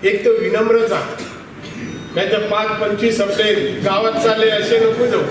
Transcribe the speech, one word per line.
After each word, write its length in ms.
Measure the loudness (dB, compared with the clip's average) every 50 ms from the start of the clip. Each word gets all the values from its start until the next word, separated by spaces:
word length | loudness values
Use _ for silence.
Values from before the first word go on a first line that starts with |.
| 2
एक 200 | 0 0 2 2
तर 60 | 2
विनम्र 480 | 2 2 2 0 0 0 2 2 4 2
जा, 380 | 2 2 0 -2 -4 -6 -10 -12 -12 -14 -14 -16 -18 -18 -18 -16 -16 -14 -12 -12 -10 -10 -10 -12 -12 -6 -4
नाही 180 | -4 0 0
तर 60 | 0 0
पाच 280 | 0 0 -2 -2 0 -2
पंचवीस 520 | -2 -2 -2 -2 -2 0 0 0 2 2
आपले 340 | 0 0 2 0 2 2 2 0 0 -2
गावात 420 | -4 -2 -2 0 0 2 0 0
चालले 380 | 0 2 2 2 2 4 2 2
असे 280 | 2 2 0 2 2 4
नको 280 | 4 2 2 2 0
जाऊ. 140 | 2 2 0 -2 -2